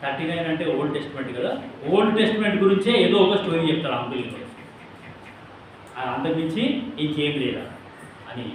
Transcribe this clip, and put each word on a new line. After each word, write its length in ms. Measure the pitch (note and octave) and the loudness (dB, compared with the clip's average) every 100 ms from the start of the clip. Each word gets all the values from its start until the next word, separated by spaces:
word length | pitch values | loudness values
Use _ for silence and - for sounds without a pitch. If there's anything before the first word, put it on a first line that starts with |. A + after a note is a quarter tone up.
థర్టీ 200 | C#3 - | -4 -4
నైన్ 240 | D#3+ E3 D#3+ | -4 -2 -2
అంటే 300 | D#3 D#3+ C3+ | -2 0 0
ఓల్డ్ 120 | D3 | 0
టెస్టిమెంట్ 460 | C#3+ - C3+ B2+ A#2+ | -2 -6 -8 -8 -4
కదా, 220 | B2 - - - - | -4 -4 -8 -10 2
ఓల్డ్ 280 | G3+ A3 G#3+ | 4 4 4
టెస్టిమెంట్ 460 | G#3+ G#3+ G3+ F#3 | 2 2 2 4
గురించే 400 | F#3+ G3 A3 A3 | 6 6 4 6
ఏదో 140 | F3+ G3 | 6 8
ఒక 180 | F#3 G3+ | 6 6
స్టోరీ 240 | F3+ E3 | 2 2
చెప్తాడు 360 | D#3+ - C3+ B2+ | 2 2 0 -2
అంకుల్ 240 | A#2+ B2 | -4 -4
ఈరోజు, 300 | A2+ - - - - - - - - - - - - - - - - C3 | -6 -8 -12 -16 -18 -18 -20 -18 -18 -18 -18 -20 -20 -20 -20 -20 -18 -8
ఆ, 20 | |
అంతకుమించి 840 | C3 C3+ D#3+ D#3+ D#3+ G3+ B3+ C#4 - - | -4 -2 0 0 0 0 0 0 -4 -2
ఇంకేం 420 | D3+ D3 D3 D3 | -2 0 0 0
లేదా 200 | B2+ - - - - - - - - | -2 -4 -8 -14 -18 -18 -20 -18 -14
అని. 140 | B2 B2 | -10 -10